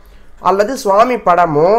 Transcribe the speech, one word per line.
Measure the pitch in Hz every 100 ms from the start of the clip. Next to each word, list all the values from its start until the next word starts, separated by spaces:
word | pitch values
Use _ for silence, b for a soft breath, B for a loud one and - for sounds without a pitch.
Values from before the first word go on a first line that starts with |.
| b b b b
அல்லது | 175 196 208 269
சுவாமி | 208 196 240 240 190
படமோ | 175 170 147 170